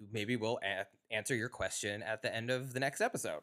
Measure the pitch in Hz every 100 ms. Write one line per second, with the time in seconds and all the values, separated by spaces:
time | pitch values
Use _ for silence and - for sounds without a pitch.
0 | 104 110 104 123 107 120 98 95 98 _
1 | _ 110 104 127 113 - 95 - 104 101
2 | 110 110 117 110 117 127 135 127 135 -
3 | 214 - 101 78